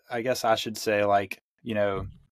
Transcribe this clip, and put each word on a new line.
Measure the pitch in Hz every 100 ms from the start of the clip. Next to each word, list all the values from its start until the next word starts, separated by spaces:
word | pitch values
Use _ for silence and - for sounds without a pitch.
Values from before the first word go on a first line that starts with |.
| -
I | 120
guess | 120 123
I | 117 110
should | 120 107
say, | 110 104 101
like, | 101 98 - _ _
you | 117
know, | 107 101 98 95 - _